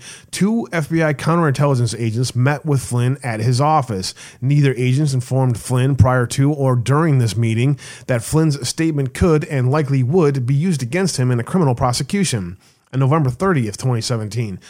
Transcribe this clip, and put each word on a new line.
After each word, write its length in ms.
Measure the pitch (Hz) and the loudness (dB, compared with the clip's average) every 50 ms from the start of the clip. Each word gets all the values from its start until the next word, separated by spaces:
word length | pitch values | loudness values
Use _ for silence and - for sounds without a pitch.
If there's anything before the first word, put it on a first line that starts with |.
| - - - - - - | -6 -14 -20 -20 -18 -8
two 380 | - - 180 208 226 233 - - | -4 -2 0 0 0 0 -2 -2
F 200 | - 165 147 - | -4 -4 -2 0
B 120 | 160 165 | 0 0
I 120 | 160 151 147 | 2 0 0
counterintelligence 840 | - - 165 165 175 165 147 127 - 147 143 135 120 120 107 98 107 | 0 0 0 2 2 2 2 2 2 2 2 2 2 0 -2 -2 -2
agents 380 | 117 113 107 120 131 - - | -4 -2 -2 -2 -2 -2 0
met 280 | 123 127 143 151 139 - | 0 0 0 0 -2 -2
with 180 | 156 143 127 | -2 -2 -2
Flynn 340 | - - 120 123 120 127 139 - | -2 -2 -2 0 0 0 -2 -2
at 180 | - 123 110 107 | -4 -6 -4 -2
his 180 | 113 127 127 117 | 0 0 2 2
office. 560 | 147 151 156 151 127 - 107 92 92 - - - - - - - | 2 2 2 2 0 -2 -4 -6 -6 -8 -10 -14 -18 -20 -12 -6
Neither 340 | 123 135 147 147 143 135 120 | -2 0 2 4 4 2 2
agents 400 | 117 127 127 127 143 156 143 135 | 2 0 0 2 2 0 0 0
informed 440 | 127 - - 127 131 131 127 113 101 | -2 -2 -2 0 0 2 0 0 -2
Flynn 380 | - - 127 123 127 139 143 | -4 -2 0 0 2 2 4
prior 300 | 127 147 127 127 127 120 | 4 4 4 4 2 0
to 260 | 117 - - 139 143 | 0 0 0 0 0
or 240 | 151 143 135 131 127 | 0 0 0 0 0
during 420 | 123 107 120 139 151 170 165 139 127 | 0 0 2 2 2 2 2 2 2
this 180 | 120 107 92 | 2 0 0
meeting 420 | 113 117 113 110 113 127 143 147 - - - - - - | 0 0 0 2 2 2 0 0 -2 -6 -16 -20 -10 -4
that 160 | - 127 113 | -4 -2 -2
Flynn's 460 | - - - 156 160 156 139 143 - - | -2 0 0 2 2 2 0 -2 -4 -6
statement 460 | - - 160 165 156 143 135 123 - | -4 -2 -2 0 0 -2 -4 -4 -2
could 320 | - 185 175 156 151 147 | 0 2 2 2 2 0
and 240 | - 151 135 123 127 | -2 -2 0 0 0
likely 320 | 139 156 151 131 139 135 | 0 0 0 0 0 0
would 440 | 123 117 165 190 160 143 139 139 123 | 0 2 2 2 2 2 2 0 0
be 80 | 120 143 | 0 0
used 280 | 139 165 196 165 131 | 0 2 0 0 -2
against 340 | 127 113 143 180 196 160 - | -2 -4 -2 -2 -2 -2 0
him 140 | - 127 123 | 0 0 0
in 100 | 127 117 | 0 0
a 20 | |
criminal 320 | 117 - - 190 170 135 120 | -2 -2 0 2 2 2 2
prosecution. 840 | - 135 123 123 - 143 - - 202 185 - 127 107 92 87 90 - _ _ _ _ _ _ | 2 0 0 0 -2 -4 -2 -2 -2 -2 0 -2 -4 -6 -8 -12 -14 _ _ _ _ _ _
On 80 | - 131 | -2 0
November 300 | 135 131 151 165 139 127 | 2 2 2 2 2 0
thirtieth, 480 | 120 - 185 196 175 139 117 104 101 - | -2 0 0 0 0 0 0 -2 -4 -4
twenty 240 | - 131 123 113 | -2 -2 -2 -2
seventeen, 580 | 104 - 123 113 107 104 104 120 117 104 92 87 - | -2 -4 -4 -4 -4 -6 -6 -6 -6 -6 -8 -10 -14